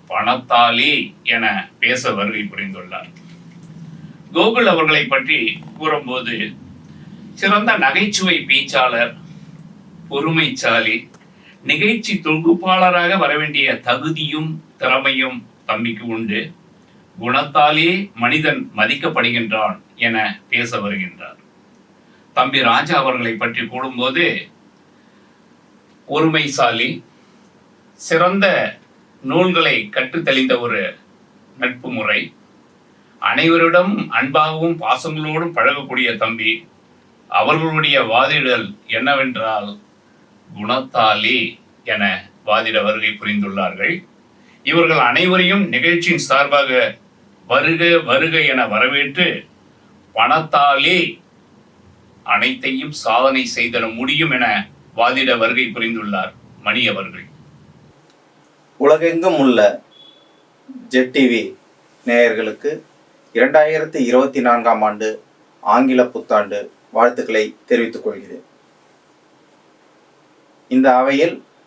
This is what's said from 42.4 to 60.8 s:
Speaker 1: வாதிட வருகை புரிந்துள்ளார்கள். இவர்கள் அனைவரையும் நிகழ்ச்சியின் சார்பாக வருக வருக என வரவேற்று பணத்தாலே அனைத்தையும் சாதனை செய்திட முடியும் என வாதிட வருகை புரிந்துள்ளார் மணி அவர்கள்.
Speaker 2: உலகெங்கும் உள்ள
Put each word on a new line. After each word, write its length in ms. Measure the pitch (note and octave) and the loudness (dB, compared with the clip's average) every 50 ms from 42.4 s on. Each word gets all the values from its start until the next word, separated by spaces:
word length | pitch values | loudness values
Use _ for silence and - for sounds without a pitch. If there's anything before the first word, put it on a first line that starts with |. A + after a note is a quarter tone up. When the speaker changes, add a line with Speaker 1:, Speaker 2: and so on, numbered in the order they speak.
| _ | _
Speaker 1:
வாதிட 360 | G#2+ G#2+ A2 A2 A2 F2+ G#2+ | 0 0 2 2 0 0 2
வருகை 340 | G2+ G#2 G#2+ G#2+ G#2 G#2 G#2 - | 2 2 0 0 -2 -4 -4 -4
புரிந்துள்ளார்கள். 840 | G#2 G#2+ G#2 G#2 G2 G2 F#2+ G2+ F#2 - F2+ F#2+ A2 D3+ F3 F#3 - - _ _ _ _ _ _ _ _ _ _ | -4 -2 -2 -2 -2 -2 -2 -2 -2 -4 -4 -4 -4 -4 -4 -6 -8 -16 _ _ _ _ _ _ _ _ _ _
இவர்கள் 360 | _ C3+ D#3+ E3+ E3+ D#3+ D#3+ D3 | _ 0 2 2 4 4 4 4
அனைவரையும் 720 | B2 A#2+ B2 E3 F#3 F#3 F#3 F3+ F#3 F3+ G3 G3+ F#3+ - | 4 4 4 2 2 4 2 2 2 2 2 2 0 0
நிகழ்ச்சியின் 500 | A#2+ B2+ D3+ E3+ F3 E3+ E3+ F3 E3+ D3+ | 0 0 2 2 2 2 0 0 0 -2
சார்பாக 800 | - - C3+ C#3 C#3+ C3+ C#3+ C#3+ C3+ C3 B2+ B2 A2+ G#2+ G2+ - _ _ _ _ _ _ _ _ _ | 0 0 2 2 2 4 2 2 2 2 2 2 0 0 -4 -10 _ _ _ _ _ _ _ _ _
வருக 520 | - - C#3+ D3 D#3+ E3 D#3+ E3+ E3+ E3+ E3 | 0 0 2 2 2 0 2 4 4 4 4
வருக 420 | D#3+ D3+ D3+ C3+ D#3+ E3 D#3+ D#3+ | 2 2 0 2 2 2 0 0
என 260 | D3+ C3+ C3+ B2+ A#2 | 0 0 0 0 -2
வரவேற்று 800 | - - - B2+ C3 C#3 C#3+ C#3+ C#3 - F3 F3+ E3 - - - - _ _ _ _ _ _ _ _ _ _ _ _ _ | 0 0 0 0 0 0 -2 -2 -2 -2 -2 0 0 -2 -6 -10 -16 _ _ _ _ _ _ _ _ _ _ _ _ _
பணத்தாலே 1080 | A2 A#2 B2 D3+ D#3+ D#3+ - - C#3+ C#3+ C#3+ C#3 C#3 C#3+ E3 F#3 - - - - - _ _ _ _ _ _ _ _ _ _ _ _ _ - - _ _ _ _ - | 0 2 2 2 0 0 0 2 4 4 4 4 4 2 2 2 2 0 -2 -6 -12 _ _ _ _ _ _ _ _ _ _ _ _ _ -20 -20 _ _ _ _ -16
அனைத்தையும் 680 | _ A#2+ A#2 A2 A#2+ B2+ C3 - - C3+ C3 C3 - D#3 | _ -2 -2 0 0 -2 -4 -4 -6 -6 -6 -6 -8 -8
சாதனை 560 | D3+ - - A#2 A2+ B2 C3 C3+ C3+ C3 B2 A#2 - | -10 -6 -2 0 2 4 2 2 2 0 -2 -2 -4
செய்திட 400 | B2 A#2 A#2 A#2+ A#2+ A#2 A2+ A2+ | -4 -4 -2 -2 -4 -4 -4 -4
முடியும் 360 | A#2 C3 C3 D3+ D3+ E3 D3+ | -4 -4 -2 0 0 0 0
என 380 | C3+ B2+ B2 A2+ G#2 G2+ G2+ - - - - - - | 0 0 0 0 0 -2 -4 -8 -16 -20 -20 -10 -2
வாதிட 420 | A2+ A#2 C3 C3 C3+ C3 B2+ A#2+ A2+ | 0 2 2 2 0 0 0 2 2
வருகை 320 | A2+ A#2 A#2+ B2+ B2+ A2+ G#2 | 0 0 0 -2 -2 -2 -4
புரிந்துள்ளார் 580 | A#2 A2+ A2+ A#2 A2 G#2 G#2 G2+ F#2 F#2 - - - - - - - | -4 -4 -4 -4 -6 -6 -4 -4 -4 -4 -6 -10 -18 -20 -20 -20 -6
மணி 240 | - G#2 A2 B2 A#2+ | -4 -4 -2 0 -2
அவர்கள். 420 | G#2+ G2 F#2+ F#2+ F#2 - F2+ - - - - - - - - - - - - - - _ _ _ _ _ _ _ _ _ _ _ _ _ _ _ _ _ | -2 -2 -4 -8 -10 -12 -16 -20 -20 -20 -20 -20 -20 -20 -20 -20 -20 -20 -20 -20 -20 _ _ _ _ _ _ _ _ _ _ _ _ _ _ _ _ _
Speaker 2:
உலகெங்கும் 640 | _ C3 D3 D#3 D#3+ E3+ E3+ E3 E3 E3+ F#3+ E3 C#3+ | _ 4 4 6 6 4 0 0 2 2 2 2 4
உள்ள 440 | C3+ C3 A#2 A2 G#2 G2+ F2+ - - _ _ - - - _ _ _ _ _ _ _ _ _ _ _ - - - | 4 4 6 6 4 4 2 0 -10 _ _ -20 -20 -20 _ _ _ _ _ _ _ _ _ _ _ -20 -20 -20